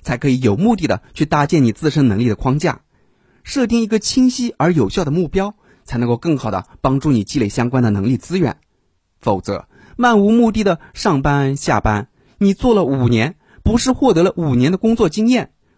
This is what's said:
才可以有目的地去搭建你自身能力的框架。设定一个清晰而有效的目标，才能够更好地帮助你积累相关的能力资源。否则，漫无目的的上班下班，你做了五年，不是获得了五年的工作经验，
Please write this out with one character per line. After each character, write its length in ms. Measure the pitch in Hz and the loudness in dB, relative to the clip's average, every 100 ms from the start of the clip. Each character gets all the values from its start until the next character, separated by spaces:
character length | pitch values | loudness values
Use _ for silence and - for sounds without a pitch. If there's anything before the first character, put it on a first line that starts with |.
才 160 | - 123 | -8 -4
可 100 | 143 | 0
以 100 | 127 | 2
有 160 | 123 101 | 0 2
目 200 | 220 208 | 0 0
的 100 | 143 | -2
地 160 | 92 _ | -4 _
去 100 | - | -6
搭 220 | 151 151 147 | -2 0 2
建 180 | 165 | 2
你 80 | 120 | 2
自 160 | - 156 | 0 -2
身 180 | 151 131 | 2 2
能 120 | 98 | 2
力 100 | 123 | 0
的 80 | 101 | -2
框 220 | 131 147 | -2 -2
架。 240 | 170 - _ _ _ _ _ _ | -2 -6 _ _ _ _ _ _
设 240 | - 277 226 | -8 -4 0
定 140 | 233 | 0
一 80 | 214 | 0
个 100 | 220 | -2
清 320 | - - 254 | -2 2 2
晰 240 | 247 233 - | 0 -6 -2
而 160 | 156 | 0
有 160 | 165 101 | 2 0
效 160 | - | -2
的 60 | 151 | -2
目 160 | 165 165 | -2 -2
标， 300 | 185 202 - _ _ | -2 -4 -8 _ _
才 140 | - 120 | -8 -4
能 100 | 120 | -2
够 80 | 117 | -2
更 220 | 165 139 | -2 -2
好 140 | 113 | -2
地 160 | 95 - - | -6 -8 -6
帮 200 | 135 135 | -2 0
助 100 | 151 | 0
你 140 | 120 | 0
积 160 | 98 139 | 0 -2
累 80 | 104 | -2
相 220 | 131 120 | -2 -2
关 120 | 131 | 0
的 80 | 117 | 0
能 140 | 101 | 0
力 120 | 104 127 | 0 -2
资 220 | - 185 | -2 -2
源。 220 | 139 - _ _ _ _ _ _ | -2 -4 _ _ _ _ _ _
否 200 | 117 95 | -4 -4
则， 260 | - 95 - _ - - | -4 -8 -10 _ -16 0
漫 240 | 240 214 | 2 4
无 100 | 202 | 4
目 220 | 233 226 | 4 2
的 100 | 214 | 2
的 160 | 202 165 - | 0 -2 -6
上 280 | - 214 143 | -4 -2 0
班 340 | 143 143 135 139 | 0 0 0 -2
下 240 | - 110 | -2 0
班， 280 | 110 104 120 _ _ - | 0 -2 -4 _ _ -2
你 160 | 196 | 0
做 180 | 196 254 | 2 2
了 120 | 208 | 2
五 240 | 135 135 123 | 2 0 2
年， 280 | 113 131 - _ - | 2 0 -6 _ -4
不 140 | - 233 | 0 0
是 120 | 262 | 0
获 240 | 247 262 | 0 2
得 80 | 165 | 2
了 100 | 185 - | 2 0
五 180 | 160 | -2
年 160 | 123 135 | 2 2
的 80 | 185 | 0
工 160 | 226 | 0
作 140 | 226 185 | 0 0
经 180 | 208 226 | 0 0
验， 280 | 247 - _ _ | 0 -2 _ _